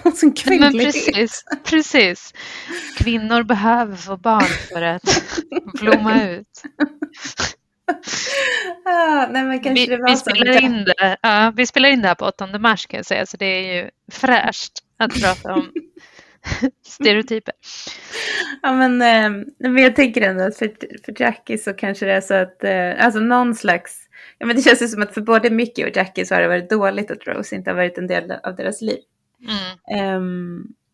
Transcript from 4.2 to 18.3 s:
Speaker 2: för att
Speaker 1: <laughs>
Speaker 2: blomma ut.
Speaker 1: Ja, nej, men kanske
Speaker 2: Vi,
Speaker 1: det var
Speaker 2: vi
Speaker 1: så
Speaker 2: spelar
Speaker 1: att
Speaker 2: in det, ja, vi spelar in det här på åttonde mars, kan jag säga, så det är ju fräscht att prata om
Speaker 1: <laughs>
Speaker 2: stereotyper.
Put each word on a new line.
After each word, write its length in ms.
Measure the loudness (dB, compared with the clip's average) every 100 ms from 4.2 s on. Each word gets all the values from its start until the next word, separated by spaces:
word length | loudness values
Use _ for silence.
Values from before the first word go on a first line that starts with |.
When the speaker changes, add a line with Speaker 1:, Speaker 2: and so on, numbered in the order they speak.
| 2 4 2 -2 -8
Speaker 2:
för 100 | -4
att 200 | -2 -2 0 0 -2 -8
Speaker 1:
<laughs> 400 | -8 -8 -8 -4
Speaker 2:
blomma 480 | 2 2 4 2 0
ut. 320 | -4 -14 -20 -12 -4 -4 -6 -16 -14 -14 -8 -8 -10 _ _ -8 -8 -8 -8 -6 -4 -2 -4 -6 -8
Speaker 1:
Ja, 440 | -2 2 2 2 0
nej, 140 | 0
men 160 | -2 -2
kanske 120 | 0
Speaker 2:
Vi, 120 | 2 2
Speaker 1:
det 100 | 2
var 80 | 2
Speaker 2:
vi 60 | 2
Speaker 1:
så 140 | 0
Speaker 2:
spelar 200 | 0 4 4
Speaker 1:
att 60 |
Speaker 2:
in 220 | 4 0
det, 320 | 0 2 2 2
ja, 300 | 2 4 4 2
vi 100 | 0
spelar 220 | 4 4
in 140 | 4
det 60 | 2
här 60 |
på 100 | 0
åttonde 340 | -2 -6 -8 0
mars, 280 | 0 0 -4
kan 120 | -10
jag 80 | -4
säga, 200 | -2 -4
så 100 | -4
det 100 | -2
är 280 | -2 -4 -6
ju 80 | -8 -14 -20
fräscht 600 | -4 2 2 2 -4 -10 -16 -14 -4
att 260 | -4 0
prata 320 | 0 -2 -4
om 180 | -4 -4 -8 -14 _ -20 -20 _
Speaker 1:
<laughs> 560 | _ -10 -4 -6 -6 -20
Speaker 2:
stereotyper. 680 | -2 2 2 0 -6 -6 -14 -16 -18 -16 -18 -14 -10 -8